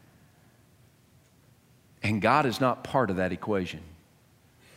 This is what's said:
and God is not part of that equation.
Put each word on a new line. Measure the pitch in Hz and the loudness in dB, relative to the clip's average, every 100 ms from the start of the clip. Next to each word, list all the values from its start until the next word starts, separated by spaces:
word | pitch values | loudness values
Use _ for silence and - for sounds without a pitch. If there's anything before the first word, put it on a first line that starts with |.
| _ _ _ _ _ _ _ _ _ _ _ _ _ _ _ _ _ _ _ - | _ _ _ _ _ _ _ _ _ _ _ _ _ _ _ _ _ _ _ -8
and | 101 107 | -2 0
God | 110 139 | 4 4
is | 139 104 | 2 2
not | 131 117 | 0 0
part | - 139 110 | -2 0 0
of | 92 | 0
that | 92 | -2
equation. | 87 - 101 87 80 82 82 _ _ _ _ _ _ - | -4 -4 -2 -4 -8 -16 -20 _ _ _ _ _ _ -20